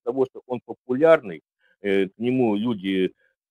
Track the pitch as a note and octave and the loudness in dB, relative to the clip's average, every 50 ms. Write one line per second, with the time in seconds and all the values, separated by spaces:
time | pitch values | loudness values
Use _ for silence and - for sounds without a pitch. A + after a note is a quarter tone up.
0 | - A#2+ B2+ C3+ C3 - - A2 - - B2 A#2 - - A#2 - _ - B2+ C3 | -8 -6 -4 -2 -2 -4 -4 -10 -12 -10 -10 -10 -10 -12 -16 -12 _ -6 -2 2
1 | D#3 D#3+ E3 D3+ A#2+ G2 E2 D2+ - _ _ _ _ _ _ _ - G2+ G2 G2 | 4 6 6 4 2 -2 -14 -14 -16 _ _ _ _ _ _ _ -4 0 0 0
2 | G2 F#2 - - A2+ B2 B2+ C3 B2 A2+ G#2 G2+ A2 B2 A2+ F#2+ F#2 F#2+ F#2+ F#2+ | 0 0 -4 -6 -4 -2 0 2 2 2 0 0 -2 -4 -4 -4 -4 -2 0 0
3 | F#2 F2 - _ _ _ _ _ _ _ | 0 -2 -2 _ _ _ _ _ _ _